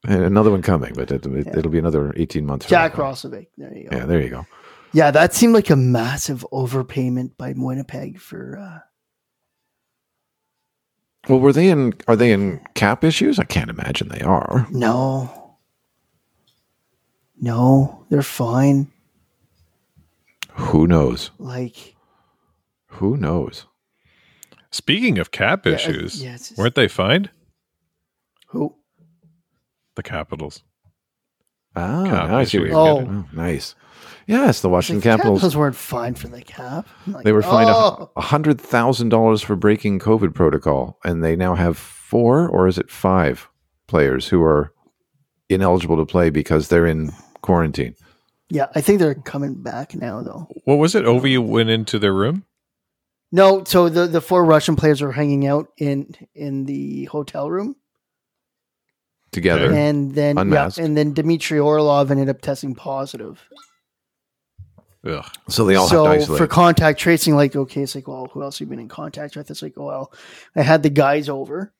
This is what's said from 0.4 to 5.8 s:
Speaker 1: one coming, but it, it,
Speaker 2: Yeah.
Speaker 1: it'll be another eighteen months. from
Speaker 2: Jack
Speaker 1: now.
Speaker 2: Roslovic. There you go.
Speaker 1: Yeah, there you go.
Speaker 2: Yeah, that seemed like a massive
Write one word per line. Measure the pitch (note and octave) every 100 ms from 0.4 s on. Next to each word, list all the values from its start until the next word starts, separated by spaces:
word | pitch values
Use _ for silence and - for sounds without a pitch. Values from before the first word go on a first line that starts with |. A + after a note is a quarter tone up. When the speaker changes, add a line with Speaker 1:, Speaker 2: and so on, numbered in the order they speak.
| G#2+
Speaker 1:
one | G2
coming, | F2 E2+ B1 B1
but | B1+
it, | C#2 C#2
it, | C2 C#2+
Speaker 2:
Yeah. | -
Speaker 1:
it'll | D#2
be | D#2+
another | E2 D#2 D2 -
eighteen | E2 D#2+ D2
months. | C#2 -
from |
Speaker 2:
Jack | F3 E3 -
Speaker 1:
now. | C#3
Speaker 2:
Roslovic. | B2+ - G2+ - -
There | C#3 -
you | -
go. | B1+
Speaker 1:
Yeah, | B1
there | E2+
you | C2
go. | B1 - - - - _
Speaker 2:
Yeah, | D#3 D3
that | D3 F3
seemed | - A#3
like | A3+ G#3
a |
massive | C#3+